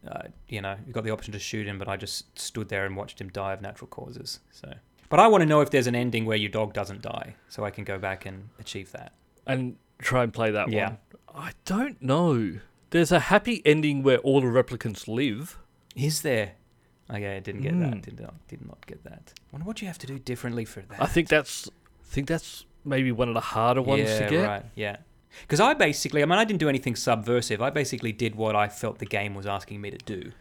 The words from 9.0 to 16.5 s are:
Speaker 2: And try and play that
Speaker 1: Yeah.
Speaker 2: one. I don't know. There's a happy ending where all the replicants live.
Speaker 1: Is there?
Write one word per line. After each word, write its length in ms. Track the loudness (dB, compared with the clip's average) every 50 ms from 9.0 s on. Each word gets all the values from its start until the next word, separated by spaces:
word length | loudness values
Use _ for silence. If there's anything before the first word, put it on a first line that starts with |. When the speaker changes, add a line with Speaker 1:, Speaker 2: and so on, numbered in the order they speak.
| -16 -16 _ _ _ _ _ _ _
Speaker 2:
And 300 | -4 -2 -2 -2 -4 -6 -10 _ _ _ _
try 240 | -4 2 2 4 2
and 100 | 2 2
play 160 | 0 0 2
that 180 | 2 2 0 2
Speaker 1:
Yeah. 160 | 2 0 0 0
Speaker 2:
one. 80 | -4 -8 _ _ -20 -20 _ -20 -16
I 160 | -12 -12 -12 -12 _ _
don't 360 | -2 -2 0 0 -2 -4 _
know. 580 | 0 2 4 4 6 4 4 4 2 0 -2 -6 -14 _ _ _ _ _
There's 220 | 4 4 4 6
a 80 | 4 2
happy 400 | 4 6 4 4 4 4 -2 4 6
ending 360 | 6 6 6 6 2 2 4 6
where 140 | 6 6 6
all 220 | 6 4 4 4
the 60 | 4 6
replicants 600 | 4 4 4 2 -2 -6 -6 -6 -6 -6 -8 -6
live. 500 | -2 -2 0 0 -2 -4 -8 -12 -14 -18 -20 _ _ _ _ _ -6
Speaker 1:
Is 260 | -2 -2 0 0 0 0
there? 300 | 0 0 0 0 -2